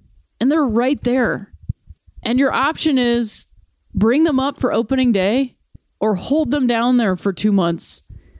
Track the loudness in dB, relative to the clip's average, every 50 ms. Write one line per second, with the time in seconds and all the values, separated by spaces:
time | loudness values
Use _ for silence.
0 | _ _ _ _ _ _ _ -2 0 2 2 2 2 2 2 0 2 0 0 0
1 | -2 0 0 0 0 0 -2 -4 -8 -12 -20 -16 -14 -14 -14 _ _ -20 -20 _
2 | _ _ -16 -10 -6 -2 0 0 0 0 0 -2 -2 -2 -2 -2 -2 0 2 2
3 | 2 2 0 0 -2 -4 -6 -8 -10 _ _ _ _ _ _ _ _ _ -2 0
4 | 2 2 4 4 2 2 2 0 0 -2 -4 -2 -2 -2 0 -2 -2 0 0 0
5 | 2 2 2 2 2 2 0 0 -2 -4 -6 _ _ _ -20 -20 _ _ _ -4
6 | -2 -2 -2 -2 -2 0 0 0 0 0 0 0 0 0 0 0 0 2 2 2
7 | 2 0 0 -2 -2 -4 -2 0 0 2 2 2 2 0 -2 -4 -6 -8 -10 -10
8 | -14 -18 -20 -20 -20 _ -20 -20